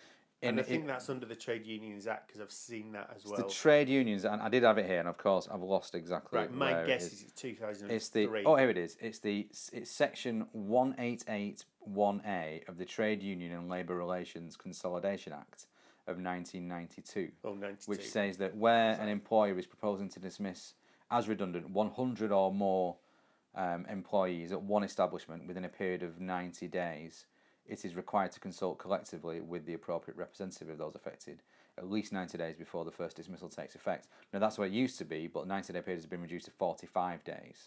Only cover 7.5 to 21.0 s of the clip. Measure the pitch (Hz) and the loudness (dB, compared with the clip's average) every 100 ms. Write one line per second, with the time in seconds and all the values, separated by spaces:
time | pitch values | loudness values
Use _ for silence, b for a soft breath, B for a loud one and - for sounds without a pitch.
7.5 | 104 107 101 101 110 - 113 107 110 123 | -6 -6 -6 -2 -2 2 4 4 6 8
8.5 | 143 127 90 85 - 113 - 104 101 101 | 10 8 4 0 -4 -8 -4 -2 0 -2
9.5 | - - 120 - - 139 - 127 113 110 | -8 -12 -10 -6 0 0 0 -4 -4 -4
10.5 | 110 101 123 131 - 120 117 - 107 101 | -6 0 2 2 0 -4 -4 -4 -4 -4
11.5 | - - _ 104 98 101 101 104 92 78 | -8 -16 _ -6 2 2 2 -2 -2 -2
12.5 | 78 - 85 92 - 107 104 98 90 87 | -6 -10 -10 -6 0 0 0 -2 -4 -6
13.5 | 87 87 90 87 90 87 90 90 85 85 | -6 -4 -4 -2 -2 -2 -4 -4 -10 -12
14.5 | - 95 87 90 87 98 98 82 73 - | -12 -14 -8 -4 -2 -2 -2 -6 -12 -14
15.5 | - - b b b - 90 90 90 87 | -20 -20 b b b -8 -6 -4 -4 -6
16.5 | 95 87 87 82 - - 101 85 - 104 | -8 -6 -8 -8 -14 -8 -4 -4 -6 -8
17.5 | 98 101 101 - 101 - 107 98 90 95 | -6 -8 -8 -6 -4 -2 0 0 0 -4
18.5 | 107 113 117 113 110 107 104 - 110 104 | 4 6 8 6 4 0 -2 2 4 6
19.5 | 92 90 - 107 98 98 90 92 - 98 | 2 -4 -4 -2 -2 -4 -8 -10 -6 -6
20.5 | 92 - - b b | -8 -14 -20 b b